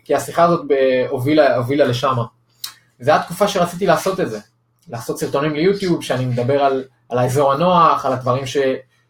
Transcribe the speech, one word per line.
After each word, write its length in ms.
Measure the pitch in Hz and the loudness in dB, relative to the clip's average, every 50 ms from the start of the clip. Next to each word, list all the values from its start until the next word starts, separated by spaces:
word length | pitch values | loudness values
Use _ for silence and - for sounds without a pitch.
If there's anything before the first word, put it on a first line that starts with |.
| _ | _
כי 100 | - 143 | -4 -4
השיחה 300 | 139 - - - - 170 | -4 -4 -4 0 2 2
הזאת 160 | 170 175 165 143 139 | 2 2 0 0 0
ב-, 380 | 143 135 135 131 127 127 123 117 | 0 2 2 2 2 0 0 -2
הובילה, 480 | 139 127 123 143 156 156 147 135 123 | -4 -4 -2 2 4 4 4 4 4
הובילה 280 | 127 120 120 143 147 139 | 0 -2 -2 2 2 2
לשמה. 400 | 123 120 - - 135 127 120 113 - _ _ _ _ _ _ - - - _ _ _ _ - | 2 0 -2 -2 -2 -2 -2 -4 -6 _ _ _ _ _ _ -18 -18 -18 _ _ _ _ -6
זה 120 | 123 143 | 0 2
היה 120 | 156 180 | 2 2
תקופה 260 | 180 - 170 - 208 202 | 0 -4 -2 -2 -2 0
שרציתי 380 | - 190 175 170 - 175 202 | 0 0 -2 -2 -2 -2 0
לעשות 340 | 175 160 156 - 190 190 185 | 2 2 2 0 -4 -2 -2
את 100 | 165 127 | -4 -4
זה, 80 | 110 104 - _ _ _ _ _ _ _ _ - | -6 -10 -14 _ _ _ _ _ _ _ _ -14
לעשות 300 | 123 117 - - 151 - | -12 -12 -8 -8 -6 -6
סרטונים 360 | 156 135 - 139 143 156 151 | -6 -4 -2 -2 -2 -2 -2
ליוטיוב, 480 | 143 165 190 196 196 196 180 165 147 | 0 2 0 0 0 0 -2 -2 -2
שאני 240 | - - 135 123 127 | -2 -4 -2 -2 -2
מדבר 360 | 127 120 120 120 123 143 139 | -2 -2 -2 0 0 2 2
על, 220 | 143 139 135 131 131 - _ _ _ - | 2 2 0 -2 -6 -8 _ _ _ -6
על 100 | 120 123 | -2 -2
האזור 340 | 123 120 123 147 143 139 | 0 0 2 2 2 2
הנוח, 540 | 135 143 170 180 180 170 165 151 143 131 - | 2 2 2 2 4 4 4 4 4 2 -2
על 60 | 131 | -4
הדברים 340 | 131 123 123 127 123 135 135 | -4 -2 -2 -2 -2 -2 -4
ש-, 100 | 127 - 147 135 131 131 127 - _ _ _ _ | -4 -2 0 0 0 -2 -4 -8 _ _ _ _